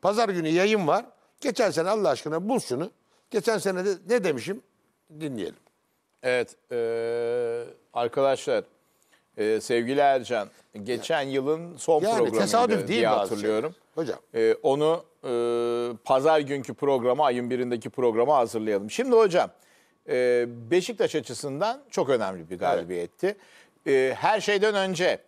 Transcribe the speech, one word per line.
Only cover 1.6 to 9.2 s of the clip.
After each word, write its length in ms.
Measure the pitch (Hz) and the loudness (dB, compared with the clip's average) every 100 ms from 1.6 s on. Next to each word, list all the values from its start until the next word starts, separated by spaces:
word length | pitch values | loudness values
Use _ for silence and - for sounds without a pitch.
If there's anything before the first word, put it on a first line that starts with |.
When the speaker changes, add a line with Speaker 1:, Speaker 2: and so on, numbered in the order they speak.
| 214 | 0
Speaker 1:
sene 180 | 160 170 | 0 0
Allah 200 | 220 180 | 0 0
aşkına 400 | 131 151 160 196 | 0 -2 -6 -2
bul 100 | 247 | -2
şunu. 320 | - 123 170 _ _ _ _ | -2 -6 -6 _ _ _ _
Geçen 260 | 214 226 220 | -2 0 0
sene 280 | 190 185 190 | 0 -2 -2
de 80 | 180 175 | -4 0
ne 140 | 240 | 0
demişim? 380 | 185 135 113 208 _ _ _ _ _ 151 | 0 -4 -6 -10 _ _ _ _ _ -12
Dinleyelim. 360 | 156 123 85 - _ _ _ _ _ _ | -8 -6 -8 -10 _ _ _ _ _ _
Speaker 2:
Evet, 320 | 127 123 113 - _ | -2 0 -2 -8 _
e, 60 | 123 117 117 117 117 117 120 120 117 120 - _ | -4 -2 -2 -4 -4 -2 -2 -4 -6 -10 -18 _
arkadaşlar, 720 | 120 120 139 135 131 - 113 95 _ _ _ _ _ | -4 -2 2 2 2 0 -2 -2 _ _ _ _ _